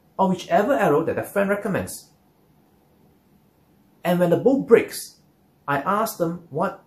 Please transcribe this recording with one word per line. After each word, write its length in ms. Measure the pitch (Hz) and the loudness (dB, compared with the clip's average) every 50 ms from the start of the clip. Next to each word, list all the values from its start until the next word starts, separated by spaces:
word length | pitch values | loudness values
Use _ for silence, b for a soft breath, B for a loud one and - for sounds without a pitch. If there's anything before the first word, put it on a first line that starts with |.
| _ _ _ | _ _ _
or 120 | - 190 185 | -2 0 0
whichever 440 | 180 - - - 170 190 208 262 | 0 -2 -2 0 0 2 2 2
arrow 300 | 269 233 202 165 147 143 - | 0 0 2 2 2 0 0
that 140 | - 101 110 | -2 -4 -4
a 60 | - | -6
friend 260 | - - 202 196 196 | -4 -2 -2 0 0
recommends. 640 | 202 202 - 208 175 120 92 - - - - _ _ _ _ _ _ _ _ _ _ _ _ _ _ _ _ _ _ _ _ _ _ _ _ _ _ _ _ _ _ _ _ _ _ _ _ _ _ _ - | -2 -2 -4 -4 -4 -4 -4 -6 -10 -16 -18 _ _ _ _ _ _ _ _ _ _ _ _ _ _ _ _ _ _ _ _ _ _ _ _ _ _ _ _ _ _ _ _ _ _ _ _ _ _ _ -2
And 160 | 175 180 175 | 0 0 2
when 100 | 175 170 | 2 2
the 60 | 170 | 2
bow 260 | 147 151 240 277 - | 4 4 2 2 2
breaks, 560 | - - 233 - - - - - - - - _ _ _ _ _ _ _ _ _ - | 4 6 6 6 6 4 -8 -14 -14 -16 -20 _ _ _ _ _ _ _ _ _ -6
I 120 | - 143 - | -4 -4 -2
ask 400 | - 185 202 214 226 220 - - | -2 -2 -2 -2 -2 -4 -4 -4
them 280 | 175 165 175 175 - - | -4 -4 -4 -8 -10 -10
what 340 | 131 151 190 185 - - _ | -6 -4 -4 -4 -6 -10 _